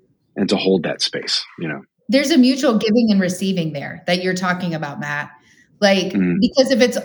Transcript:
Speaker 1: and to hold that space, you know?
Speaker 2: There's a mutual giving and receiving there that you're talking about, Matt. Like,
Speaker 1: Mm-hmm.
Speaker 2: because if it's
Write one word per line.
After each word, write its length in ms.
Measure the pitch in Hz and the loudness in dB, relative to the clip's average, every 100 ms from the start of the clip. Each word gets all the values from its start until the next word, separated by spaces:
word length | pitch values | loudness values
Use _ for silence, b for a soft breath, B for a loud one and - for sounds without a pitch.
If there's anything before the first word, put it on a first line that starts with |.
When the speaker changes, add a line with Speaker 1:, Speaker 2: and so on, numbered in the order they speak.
| _ _ _ - | _ _ _ -4
Speaker 1:
and 140 | 95 | -2
to 80 | 101 | 0
hold 240 | 95 92 | 2 0
that 180 | 76 - | 0 -4
space, 400 | - 67 - - - - | -6 -6 -6 -6 -8 -10
you 80 | 80 | -10
know? 160 | - - _ - | -10 -16 _ 0
Speaker 2:
There's 220 | 262 277 | 0 4
a 80 | 302 | 4
mutual 400 | 247 277 277 214 | 4 4 2 2
giving 320 | 220 240 226 | 2 2 2
and 100 | 190 | 2
receiving 520 | 175 - 190 175 160 | 0 -2 -2 -2 -4
there 300 | 143 - - - | -6 -10 -10 -4
that 160 | 180 | -2
you're 100 | 185 | -2
talking 400 | 180 185 180 175 | -2 -2 -2 -4
about, 260 | 156 143 143 | -4 -8 -8
Matt. 300 | 147 147 147 - b b b - | -8 -8 -10 -16 b b b 0
Like, 280 | 196 196 170 | 2 2 0
Speaker 1:
Mm-hmm. 300 | 202 180 175 | 0 0 2
Speaker 2:
because 300 | 240 277 254 | 2 2 2
if 100 | 240 | 4
it's 160 | 247 - | 2 0